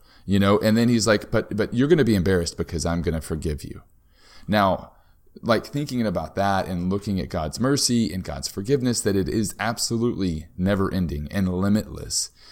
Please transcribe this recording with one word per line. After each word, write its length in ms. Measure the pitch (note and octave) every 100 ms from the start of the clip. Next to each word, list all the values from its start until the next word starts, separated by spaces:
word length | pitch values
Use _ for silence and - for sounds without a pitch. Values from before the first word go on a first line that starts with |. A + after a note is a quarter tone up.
| - - -
you 140 | G2
know, 200 | G2 G#2
and 180 | A2 A2
then 100 | A#2
he's 180 | A#2 G#2
like, 240 | G#2+ -
"But, 260 | A#2 - G#2+
but 160 | G2
you're 140 | A#2 C#3+
gonna 160 | E3+ A2+
be 100 | G2+
embarrassed 400 | F2+ F2+ E2 -
because 300 | E2+ E2+ E2+
I'm 160 | E2+
gonna 180 | E2 D#2+
forgive 440 | - D#2+ D#2+ D2
you." 180 | D2 - - _ _ _ - - -
Now, 440 | G#2 G2 F2 - - _ _ - -
like, 240 | A2+ A2 -
thinking 400 | C#3+ D3 B2 A2
about 300 | F2 D#2 -
that 320 | G2 F#2+ -
and 220 | F2+ F2+
looking 300 | G2 - F#2+
at 100 | -
God's 300 | F2 D#2 -
mercy 540 | B2+ C#3+ - A#2+ A2
and 100 | F2+
God's 240 | - C2+ -
forgiveness, 540 | - G2+ C#3 B2 A2+
that 140 | G#2+ G2
it 120 | F#2
is 260 | A2+ G2+ -
absolutely 880 | G#2+ A#2+ - A#2 A#2+ - F#2+ D#2 D#2 -
never 360 | F#2 G2 G2
ending 340 | F#2 E2+ D2 D2
and 160 | G2+ F#2
limitless. 840 | F2+ G2+ G#2+ - - - - - _ -